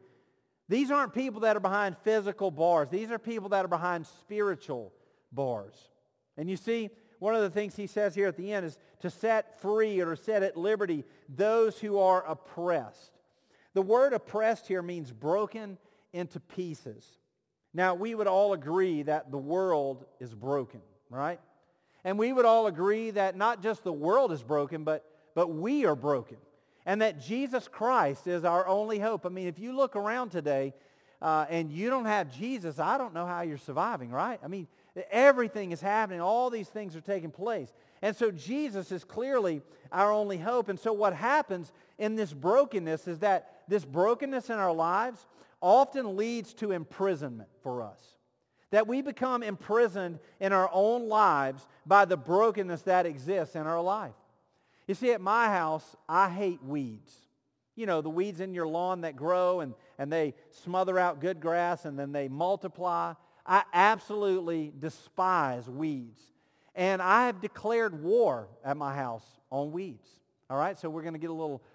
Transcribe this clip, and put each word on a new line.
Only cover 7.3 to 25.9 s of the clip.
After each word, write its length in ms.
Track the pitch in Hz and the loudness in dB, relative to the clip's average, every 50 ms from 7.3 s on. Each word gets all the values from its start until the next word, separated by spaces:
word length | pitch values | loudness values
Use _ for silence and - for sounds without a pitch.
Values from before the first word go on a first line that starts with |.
| 226 | 0
of 60 | 226 | 2
the 80 | 208 190 | 0 0
things 260 | 165 208 208 202 - | 0 -2 -4 -4 -6
he 120 | - 208 | -10 -10
says 280 | 185 - 214 208 196 156 | -6 -2 -2 -2 0 0
here 140 | 196 202 196 | 0 0 0
at 80 | 165 | 0
the 160 | - 175 202 208 | -2 -6 -6 -4
end 140 | 202 180 | -4 -4
is 100 | 160 143 - _ _ _ _ | -6 -8 -12 _ _ _ _
to 100 | - 180 | -10 -10
set 500 | - - - 226 226 220 208 - - - - | -6 -2 0 0 2 2 0 -4 -8 -8 -4
free 360 | 196 214 220 220 220 202 185 | 0 2 2 2 2 2 0
or 140 | 180 165 165 | 0 0 -2
to 80 | 160 - | -4 -2
set 200 | - 220 208 190 | 0 0 2 2
at 120 | 196 - | 0 -2
liberty 520 | 165 170 202 220 202 208 185 165 147 131 - _ _ _ - | -2 -2 0 0 0 0 -2 -2 -4 -4 -8 _ _ _ -10
those 480 | 135 127 196 214 220 233 226 220 202 - | -2 0 2 2 4 4 4 2 2 -2
who 200 | 220 214 202 202 | -4 -2 2 4
are 280 | 190 185 185 185 156 | 6 6 6 4 2
oppressed. 920 | 151 160 - - - - 170 170 180 170 156 120 104 - - - - _ _ _ _ _ _ _ _ _ _ _ _ - | -2 -6 -8 -10 -14 -10 -4 -2 0 0 0 -2 -4 -12 -20 -20 -20 _ _ _ _ _ _ _ _ _ _ _ _ 0
The 80 | 190 | 0
word 320 | 190 185 220 247 262 285 247 | 2 4 4 6 6 4 2
oppressed 560 | 214 - - - 214 220 220 226 - - - | 0 -4 -4 -4 0 2 2 0 0 -2 -6
here 140 | 190 185 175 | -4 -4 -4
means 280 | 175 175 170 156 123 120 | -6 -8 -10 -10 -12 -12
broken 640 | 107 120 151 175 202 214 202 - 220 220 202 190 170 _ _ _ _ _ _ - | -6 -2 0 0 0 0 -2 -6 -10 -14 -14 -16 -18 _ _ _ _ _ _ -10
into 280 | 180 180 175 - 175 | -8 -8 -8 -10 -14
pieces. 680 | - - - - 185 175 151 - - 120 107 - - _ _ _ _ _ _ _ _ _ _ _ _ _ - | -16 -12 -10 -8 -8 -8 -8 -12 -14 -16 -16 -18 -20 _ _ _ _ _ _ _ _ _ _ _ _ _ -2
Now, 220 | 160 180 185 180 | 0 0 2 2
we 220 | 175 202 226 233 | 0 -2 -4 -2
would 100 | 214 208 | 0 2
all 260 | 196 185 190 202 208 196 | 4 4 4 4 4 2
agree 520 | 170 131 147 165 190 190 185 165 151 147 | 0 -2 -2 0 2 2 2 0 0 0
that 260 | 143 151 156 - 135 | 0 -2 -2 -2 -4
the 80 | 135 143 | -8 -8
world 680 | 135 143 165 185 190 190 170 147 139 139 135 127 135 - _ - | -6 -2 -2 0 2 2 2 2 0 0 -4 -8 -12 -20 _ -18
is 160 | 127 120 113 | -16 -16 -14
broken, 460 | 104 117 135 143 143 127 113 - - 87 _ _ _ _ - | -10 -6 -2 -2 -2 -2 -4 -10 -20 -20 _ _ _ _ -14
right? 300 | 120 127 143 156 175 170 _ _ _ _ _ _ _ _ _ _ _ _ - | -8 -6 -4 -4 -6 -8 _ _ _ _ _ _ _ _ _ _ _ _ -6
And 160 | 185 196 208 | -4 -2 0
we 140 | 220 240 262 | 0 2 4
would 120 | 254 240 | 6 6
all 220 | 226 226 226 226 | 8 8 6 6
agree 460 | 214 175 147 180 196 208 220 226 226 202 | 2 0 0 0 2 2 0 -2 -2 0
that 240 | 202 196 190 180 | 0 0 0 0
not 260 | 185 202 226 240 202 175 | 0 0 0 0 0 -2
just 220 | 220 220 - - | -4 -4 -4 -4
the 80 | 180 165 | -6 -4
world 400 | 143 147 170 202 262 277 226 165 | -2 0 2 4 4 4 2 0
is 100 | 143 117 | -4 -4
broken, 400 | 110 151 147 143 139 165 156 156 | -2 0 0 0 -2 -4 -6 -4
but, 220 | 156 156 151 - _ _ _ _ _ - | -4 -4 -4 -6 _ _ _ _ _ -2
but 180 | 165 175 170 165 | 0 0 0 0
we 300 | 156 165 226 285 294 262 | -4 -2 -2 0 2 2
are 100 | 180 | 2